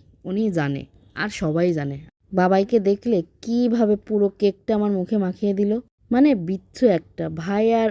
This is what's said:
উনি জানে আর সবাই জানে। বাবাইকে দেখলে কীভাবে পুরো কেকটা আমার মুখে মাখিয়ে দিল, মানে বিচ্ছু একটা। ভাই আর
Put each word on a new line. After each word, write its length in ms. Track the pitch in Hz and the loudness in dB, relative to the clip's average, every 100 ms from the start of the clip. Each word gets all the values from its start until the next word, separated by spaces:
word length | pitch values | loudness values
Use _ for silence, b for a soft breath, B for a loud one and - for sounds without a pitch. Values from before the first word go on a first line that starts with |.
| - _ | -16 _
উনি 280 | - 196 220 | -8 -4 -2
জানে 340 | 170 143 139 139 _ _ - | 0 -2 -4 -10 _ _ -8
আর 140 | 208 | -8
সবাই 440 | - 165 160 180 | -4 -2 0 0
জানে। 240 | 160 139 139 156 _ _ | 0 -4 -8 -14 _ _
বাবাইকে 460 | 190 185 190 196 233 | 0 2 2 2 2
দেখলে 440 | 196 202 240 202 165 _ | 2 -2 0 -2 -2 _
কীভাবে 540 | - 233 247 233 214 208 | -4 0 0 2 2 0
পুরো 340 | - 208 202 | -2 0 0
কেকটা 460 | - 202 - - 214 | 0 -2 -2 -2 -2
আমার 160 | 208 | 0
মুখে 260 | 196 180 214 | -2 -2 -2
মাখিয়ে 360 | 185 180 202 | -2 -2 -2
দিল, 260 | 190 104 113 - _ - | 0 -2 -2 -6 _ -2
মানে 240 | 240 294 226 | 2 4 2
বিচ্ছু 520 | 165 190 - - 247 | -2 -8 -10 0 2
একটা। 420 | 170 - - 165 | 2 -2 -10 -8
ভাই 440 | 160 165 202 226 | -8 -4 0 2
আর 160 | 226 220 | 2 0